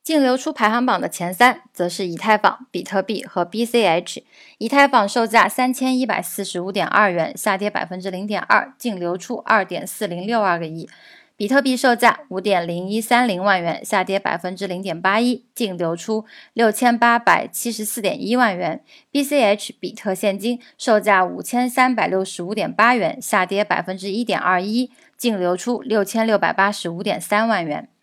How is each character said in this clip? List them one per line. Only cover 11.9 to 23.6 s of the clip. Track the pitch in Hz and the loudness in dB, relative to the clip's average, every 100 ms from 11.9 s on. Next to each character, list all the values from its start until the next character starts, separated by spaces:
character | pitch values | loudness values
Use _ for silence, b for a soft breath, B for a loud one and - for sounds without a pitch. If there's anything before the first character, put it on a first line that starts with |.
价 | 240 240 - - | 4 4 2 -6
五 | 185 | -6
点 | 196 185 170 | 0 0 0
零 | 175 185 | -6 -4
一 | 220 | -4
三 | 220 240 247 | 2 2 2
零 | 180 | 0
万 | 196 185 | 2 2
元， | 170 - | 0 -6
下 | - 202 | -2 -2
跌 | 185 196 | 0 -2
百 | - 165 | -2 -4
分 | 185 185 | -6 -6
之 | 196 | -6
零 | 180 | -6
点 | 190 165 | -6 -2
八 | 185 208 | 0 2
一， | 247 247 _ | 0 -2 _
净 | - 220 175 | -6 -6 -4
流 | 170 | -4
出 | 170 - 220 214 B B | -4 -4 -6 -6 B B
六 | - 226 | 2 2
千 | 208 247 233 | 4 2 4
八 | 233 233 | 4 4
百 | 233 170 - | 4 2 0
七 | - 233 | -6 -8
十 | 220 | -6
四 | 214 - | -8 -4
点 | 196 - 185 | -4 -4 -2
一 | |
万 | 247 240 180 | 2 2 2
元。 | 175 294 b b b | -4 -6 b b b
B | 277 | -4
C | 277 285 | 0 2
H | 220 208 - - | 4 2 -4 -10
比 | 180 | -12
特 | 214 214 | -8 -6
现 | 190 208 196 | -2 -2 -2
金 | 214 240 B B | -4 -4 B B
售 | - 214 | 0 2
价 | 202 196 | 4 2
五 | 180 180 | 2 -4
千 | 180 247 247 | -4 -2 -2
三 | 240 254 | 2 2
百 | 233 170 | 2 0
六 | 190 | 0
十 | 190 - | -2 -6
五 | 175 | -6
点 | 214 170 | -4 -4
八 | 170 226 | 4 4
元， | 247 170 - | 4 0 -4
下 | - 208 | -2 0
跌 | 185 202 | 2 0